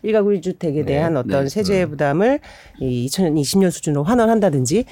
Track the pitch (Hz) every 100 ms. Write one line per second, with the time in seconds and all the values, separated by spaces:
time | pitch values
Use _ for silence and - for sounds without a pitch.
0 | 214 214 202 202 175 180 170 143 143 139
1 | 165 151 123 139 139 202 190 196 170 147
2 | 147 151 220 285 - - - - 131 123
3 | 123 - 180 156 139 196 190 - - 143
4 | 147 240 226 226 196 143 123 196 262